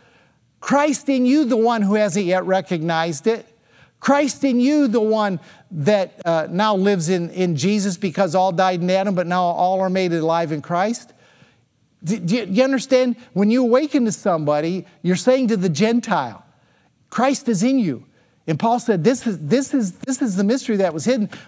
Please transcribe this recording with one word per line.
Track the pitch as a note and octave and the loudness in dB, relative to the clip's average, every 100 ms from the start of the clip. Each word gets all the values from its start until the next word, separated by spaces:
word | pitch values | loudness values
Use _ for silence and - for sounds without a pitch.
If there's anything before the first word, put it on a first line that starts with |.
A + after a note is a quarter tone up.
| _ _ _ _ _ _ | _ _ _ _ _ _
Christ | - C#4 D4+ C4+ - | 0 2 2 0 -2
in | C4+ B3 | 0 2
you, | C#4+ | 2
the | C4 A#3+ | 2 2
one | A3+ A#3 | 2 0
who | G3 | 0
hasn't | G#3+ G#3 F3 F3+ | 2 0 0 0
yet | F#3 | 0
recognized | F3+ F#3+ F#3 F3 D#3+ E3 E3 D3 G#3+ | 2 0 0 -4 -2 -2 -2 -2 -2
it. | A3 - _ _ _ - _ | -2 -8 _ _ _ -20 _
Christ | - C#4 D4 - | 2 2 2 0
in | C#4 B3 | 0 2
you, | B3 D4+ C#4 | 2 2 2
the | A3 | 2
one | G#3+ A3 G#3 F3+ - - _ | 2 0 0 -2 -8 -20 _
that, | E3 C#3+ G#3 F#3 - E3+ | -2 2 2 0 -6 -2
uh, | E3 D3 | -2 -2
now | F3+ G#3+ | -2 0
lives | G3+ G3 G3 D#3 | 2 2 0 0
in, | F#3 E3+ | -2 -2
in | F3+ F3+ | -2 -2
Jesus | D3+ E3+ G#3+ G3 F3+ | 0 0 0 -2 -4
because | G3 D3+ G3 | -4 -2 0
all | F3+ F#3 | 2 0
died | F3 F#3+ F#3 | 2 0 0
in | F3+ | 0
Adam, | F#3+ G3 | 0 0
but | F#3 E3+ | -2 -2
now | F3+ | 0
all | F3 E3+ F3+ F#3+ | 0 0 0 0
are | F#3+ | 0
made | F#3 F#3 | 0 0
alive | E3+ D#3+ E3 E3+ | 0 0 0 -2
in | D#3 | -6
Christ. | - F3 G#3 A#3 - _ _ _ _ _ _ _ _ _ | -4 -2 -2 -4 -10 _ _ _ _ _ _ _ _ _
Do, | D#3 G#3+ | -6 -4
do | F3 | -2
you, | A#3 G3 | -2 0
do | |
you | G3 | 0
understand? | C4 C4+ - B3+ B3+ A#3 - | 2 0 2 2 2 -2 -6
When | F3+ G#3 | 0 2
you | A#3+ | 2
awaken | B3 B3 D4+ D4 A3+ | 2 2 2 0 0
to | |
somebody, | F3 G#3 E3 D3 D3 E3 F#3 - _ | -2 -2 0 0 0 -2 -4 -8 _
you're | F3 | -2
saying | F3+ - C4 B3 | 0 2 2 2
to | A3 | 0
the | F#3 | 0
Gentile, | D3 G#3+ A#3 A3+ F3+ B2+ G#2 - _ _ _ _ _ _ | 0 2 0 0 -2 -2 -10 -20 _ _ _ _ _ _
"Christ | - B3+ C#4 - | -2 0 0 -2
is | G3+ | 0
in | A#3 C4+ | 2 0
you." | F#3+ A#2+ - _ _ _ - | 0 -4 -10 _ _ _ -6
And | D#3 | -2
Paul | A3+ A#3+ | 0 0
said, | - G3 | 0 0
"This | D#3 C4 | 2 0
is, | A#3+ F#3+ | -2 -6
this | D3 A#3 C4+ | 0 0 0
is, | C#4 G3+ | -2 -2
this | - - C4 | -4 -8 -4
is | B3 | -2
the | F#3 | 0
mystery | G3+ C4 - G#3 | 0 0 0 0
that | F#3+ | 0
was | D#3 | 0
hidden, | F3 B3+ G3+ - | -2 0 -2 -6